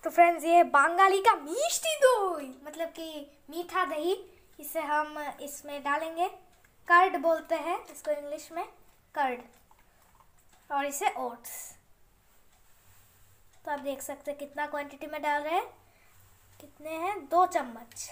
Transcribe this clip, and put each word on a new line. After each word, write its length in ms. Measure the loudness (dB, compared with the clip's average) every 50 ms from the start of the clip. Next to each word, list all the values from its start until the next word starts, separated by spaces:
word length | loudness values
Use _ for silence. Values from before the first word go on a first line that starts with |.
| -8
तो 60 | 0
friends, 340 | 6 6 6 8 6 0 2
ये 180 | 6 6 6
बंगाली 580 | 6 8 6 6 6 6 6 6 6 6 6 6
का 140 | 4 4 4
मिष्टी 600 | 4 -2 -6 -4 -2 -2 -2 -2 -2 -2 -4 2
दोई, 580 | 6 6 6 6 6 2 -2 -2 -4 -8 -12 -14 -16 -16
मतलब 240 | -14 -8 -8 -8 -8
कि 420 | -8 -12 -12 -10 -10 -12 -14 -14 _ _ _ -12
मीठा 340 | -10 -10 -10 -4 -2 -2 -2
दही, 300 | -2 -2 -2 -2 -2 -2 -2 -6 -18 -20 -20 _ _ -20 -16
इसे 200 | -14 -8 -6 -6
हम 380 | -2 0 0 -2 -2 -2 -6 -10 -10 -10 -10 -12
इसमें 420 | -14 -14 -14 -14 -12 -12 -12 -6 -2
डालेंगे। 420 | -2 -2 -2 -2 -6 -2 -2 -2 -2 -4 -12 -20 _ _ _ _ _ _ _ _ 6
curd 280 | 6 6 8 6 2
बोलते 380 | 0 2 2 2 2 0 -4 -4
हैं 240 | -4 -2 -4 -6 -6 -8
इसको 240 | -12 -18 -10 -6 -6
इंग्लिश 380 | -6 -4 -6 -10 -10 -10 -12 -12
में, 120 | -10 -10 -10 -10 -14 -20 -20 -20 _ _ _ _ -4
curd, 260 | -2 -2 -2 -2 -6 -12 -20 _ _ _ _ -20 _ -20 _ _ _ _ _ _ _ _ _ _ _ _ -20 _ _ _ _
और 140 | -4 -2 -2
इसे 260 | -4 -4 -2 -2 -2 -2 -2
oats। 360 | -8 -8 -10 -12 -16 -16 -14 -14 -16 -16 -18 _ _ _ -20 _ -20 _ _ _ _ _ _ -20 _ _ _ _ _ _ -20 _ _ -20 -20 -20 _ _ _ _ -20 _ -20 _ _ -20 _ -14 -8
तो 60 | -8
आप 80 | -8 -6
देख 240 | -6 -8 -8 -8
सकते 280 | -10 -12 -12 -10 -10 -12
हैं 80 | -10 -10
कितना 280 | -12 -12 -6 -8 -6
quantity 400 | -6 -6 -8 -8 -10 -12 -14 -14
में 140 | -12 -10 -6
डाल 200 | -4 -2 -2 -2
रहे 120 | -2 -2 -2
हैं, 120 | -2 -2 -4 -16 _ _ _ _ _ _ -20 -20 -20 -20 _ -20 _ _ _ -20 -20
कितने 300 | -20 -20 _ -16 -12 -10
हैं, 280 | -8 -6 -4 -4 -6 -6 -6 2
दो 180 | 4 4 4
चम्मच 640 | 4 2 -4 -4 -4 -12 -16 -18 -18 -16 -16 -16 -16